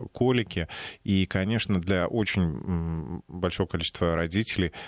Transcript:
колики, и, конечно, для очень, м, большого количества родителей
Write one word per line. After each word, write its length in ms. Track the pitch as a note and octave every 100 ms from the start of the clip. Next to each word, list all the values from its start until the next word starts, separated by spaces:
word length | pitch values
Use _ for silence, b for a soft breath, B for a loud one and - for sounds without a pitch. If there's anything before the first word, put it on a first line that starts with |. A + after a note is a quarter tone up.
| -
колики, 560 | - B2 B2 G#2 F2+ E2 B B B
и, 220 | - F#2+ F#2
конечно, 540 | G2 F#2+ A2+ - F#2+
для 260 | F2 F#2 F2
очень, 340 | A#2 G2+ G2+
м, 840 | E2+ C2+ - F2 E2 E2 C2+ E2+ -
большого 380 | F2+ F2+ - F#2
количества 480 | F2 - - F2 E2
родителей 560 | E2 F#2 A2+ - F2 B